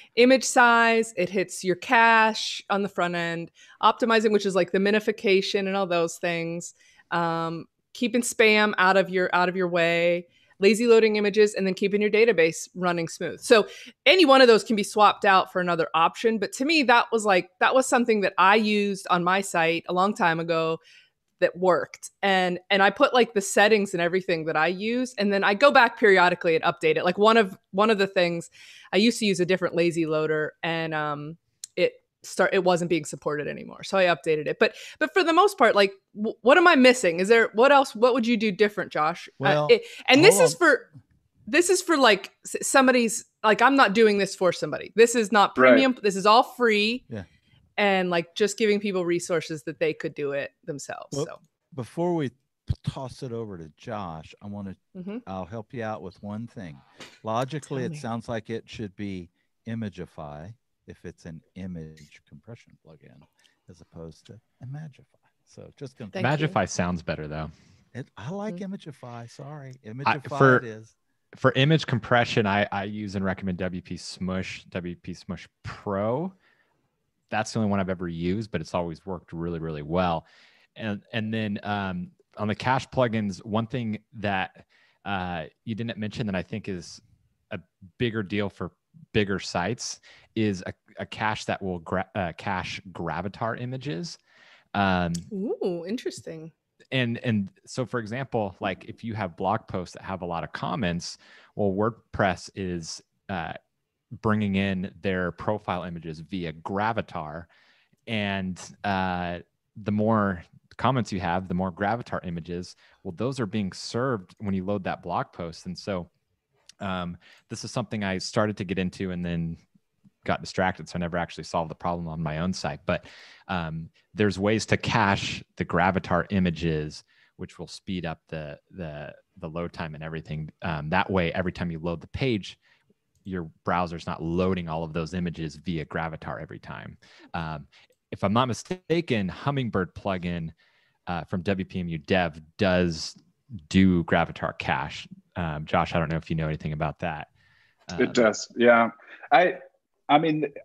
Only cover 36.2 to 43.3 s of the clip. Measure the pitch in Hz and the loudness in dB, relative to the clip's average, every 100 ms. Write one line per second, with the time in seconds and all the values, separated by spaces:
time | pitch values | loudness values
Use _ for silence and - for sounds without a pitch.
36.2 | 220 - 220 330 349 294 254 247 180 165 | -6 0 6 8 8 8 8 6 2 2
37.2 | 190 233 220 202 269 285 285 208 247 254 | 4 6 4 4 6 6 4 2 2 4
38.2 | 233 233 220 185 208 202 135 160 156 175 | 2 2 2 2 2 0 -6 -2 -2 -2
39.2 | - - 135 151 151 233 - - - 262 | -10 -2 0 2 4 4 2 -6 4 8
40.2 | 370 392 - - 330 - - - _ _ | 8 8 6 6 4 4 0 -20 _ _
41.2 | _ _ - 294 349 359 - 311 240 196 | _ _ -2 2 2 2 2 4 6 4
42.2 | - _ - - - 277 262 254 233 - | 0 _ -12 -8 0 4 6 4 2 -4
43.2 | - | -12